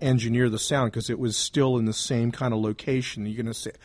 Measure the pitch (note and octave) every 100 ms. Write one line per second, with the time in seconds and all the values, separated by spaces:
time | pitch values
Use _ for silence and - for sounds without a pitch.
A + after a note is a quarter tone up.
0 | C#3 B2+ A2+ A#2+ B2 G#2+ - C#3+ A#2+ A2+
1 | G#2+ A#2 A#2+ G#2 - D3+ C3 B2 A2 G#2+
2 | - B2 A#2+ - B2+ A2+ G#2+ G#2+ - C3
3 | B2 A#2+ G#2 A2 A2+ A2+ A2 -